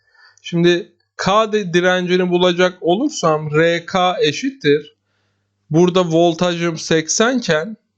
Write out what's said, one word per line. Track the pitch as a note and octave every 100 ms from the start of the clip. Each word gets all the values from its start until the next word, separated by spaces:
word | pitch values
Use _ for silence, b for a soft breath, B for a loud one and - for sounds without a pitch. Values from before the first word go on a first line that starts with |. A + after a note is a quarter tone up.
| b b b b
Şimdi | - E3+ E3+ F3 - _ _ -
K | - G#3 A3
de-, | G#3+ F#3+
direncini | F3 F3+ F#3 F3+ F3+ F3+
bulacak | F3 F3+ F3 F3+ F3+
olursam | D#3+ F#3+ D4 - E3+ D#3 D#3
R | D3+ E3 E3+ E3
K | F#3+ F3+ F3
eşittir. | D#3 C#3 - - D3 D3 D3 _ _ _ _ _ _ _ -
Burada | D#3 F3+ F3
voltajım | F3 D#3+ E3+ D#3+ F3+ E3+ E3+ E3
seksen | - D#3+ D#3+ - A#3+ C4
iken | A#3+ D#3 F3+ G#3+ _